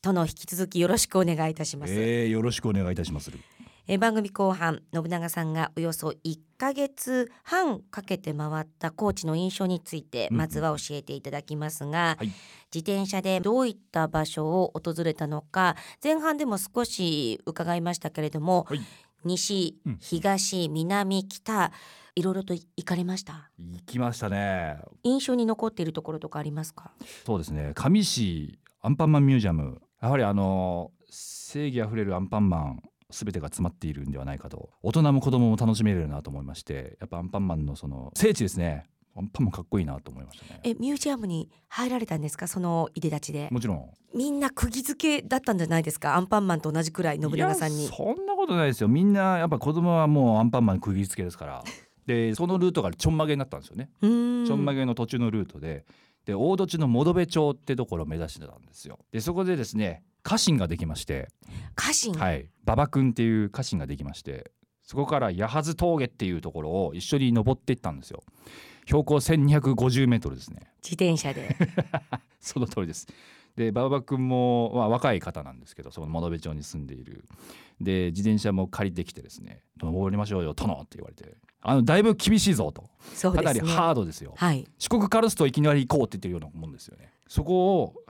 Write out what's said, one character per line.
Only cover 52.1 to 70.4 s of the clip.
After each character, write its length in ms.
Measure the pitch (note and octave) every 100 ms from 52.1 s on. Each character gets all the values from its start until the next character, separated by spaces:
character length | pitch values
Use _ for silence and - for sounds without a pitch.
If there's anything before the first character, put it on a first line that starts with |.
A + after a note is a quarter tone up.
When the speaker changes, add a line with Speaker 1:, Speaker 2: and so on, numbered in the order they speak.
| A#2+ A2+
Speaker 2:
そ 140 | G#2+ F3
の 100 | F#3
ル 120 | F3+
ー 20 |
ト 100 | F3
が 120 | F#2+
ち 120 | E2+ D#3
ょ 40 |
ん 80 | D#3
ま 80 | D#3
げ 80 |
に 60 | C#3+
な 40 |
っ 60 | C3+
た 80 | -
ん 20 |
で 80 | -
す 20 |
よ 60 | -
ね。 140 | C3 _
Speaker 1:
う 60 | G3+
ー 360 | A#3+ A#3+ A#3+
ん。 20 | A#3+
Speaker 2:
ち 60 |
ょ 20 | A3
ん 80 |
ま 100 | C#3
げ 120 | C3+ B2+
の 100 | A#2+
途 120 | A#2
中 120 | C3
の 100 | A#2+
ル 160 | G#2+ F#2
ー 0 |
ト 140 | D2
で、 260 | D#2 D2 - _ _ _
で、 100 | -
大 220 | G2 C#3 F#3+
土 120 | F#3+
地 100 | E3
の 100 | C#3+
戻 260 | A#2 D3+
部 140 | F3 F3
町 240 | E3 D3+
っ 40 | C#3
て 200 | - C3
と 100 | B2
こ 120 | E2+
ろ 60 | D#2
を 20 |
目 80 | D#2+
指 140 | D#2
し 100 | -
て 80 | D2
た 80 | B1
ん 60 | -
で 80 |
す 140 | - D2
よ。 120 | - _
で、 80 | A2+
そ 140 | A2+
こ 100 | F3
で 140 | F#3 E3+
で 60 | A2+
す 100 | G#2+
ね、 280 | G#2 D#2+ _ _
家 140 | - A3
臣 180 | - C#3+
が 140 | F2+
で 80 | E2
き 80 | E2
ま 100 | D2
し 80 |
て。 240 | - C#2 C2 - - - - -
Speaker 1:
家 160 | -
臣？ 200 | D4+ A#3+
Speaker 2:
は 200 | E3 F#2
い。 160 | D3+ D#2+ _ -
馬 100 | A2+
場 100 | D3
君 220 | C#3 C3
っ 40 |
て 100 | A2+
い 200 | A#2 A2
う 60 | G#2
家 140 | -
臣 140 | C3 F#2
が 100 | C#2
で 100 | C#2
き 80 | C#2+
ま 80 |
し 100 | -
て、 280 | - C2+ - _ _ _
そ 120 | _ A#2
こ 100 | C#3+
か 140 | D3+
ら 140 | A#2
八 140 | F2+ A2
幡 280 | C#3 D#3 D#3+
峠 300 | F3 E3 B2
っ 20 |
て 180 | _ G2
い 60 |
う 100 | E2+
と 100 | D#2+
こ 100 | D#2+
ろ 240 | D2+ F#2 F2
を 80 |
一 80 | D#2+
緒 160 | - C#3+
に 160 | C3
登 240 | A#2 A2 C3
っ 20 |
て 140 | -
い 20 | B2+
っ 40 |
た 120 | F#2
ん 80 | C#2+
で 60 | -
す 60 |
よ。 120 | - - _ - - - - -
標 180 | D3
高 180 | C#3+ D3
千 240 | B2+ D#3+ C#3+
二 80 |
百 220 | D3 C3 A#2+
五 140 | B2+
十 180 | B2 C3
メ 100 | A#2
ー 20 |
ト 100 | C#2+
ル 60 |
で 60 | C2